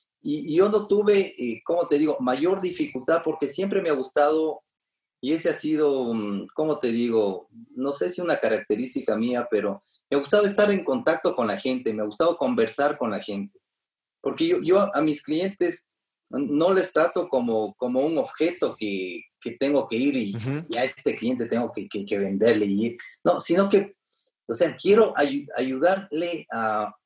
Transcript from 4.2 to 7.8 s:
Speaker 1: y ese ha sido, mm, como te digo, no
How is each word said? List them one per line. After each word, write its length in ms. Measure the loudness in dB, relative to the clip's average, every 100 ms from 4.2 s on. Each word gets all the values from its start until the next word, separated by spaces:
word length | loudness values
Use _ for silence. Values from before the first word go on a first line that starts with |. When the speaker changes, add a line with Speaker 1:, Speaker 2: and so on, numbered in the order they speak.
| 4 2 0 -4 -14 _ _ _ _ _
Speaker 1:
y 120 | -2
ese 160 | 0 0
ha 40 |
sido, 580 | -2 -2 2 2 2 0
mm, 340 | -2 -2 -6 -6 -2
como 240 | -2 0
te 120 | 0
digo, 560 | 0 2 2 2 -2 -10 -20 -14
no 160 | -6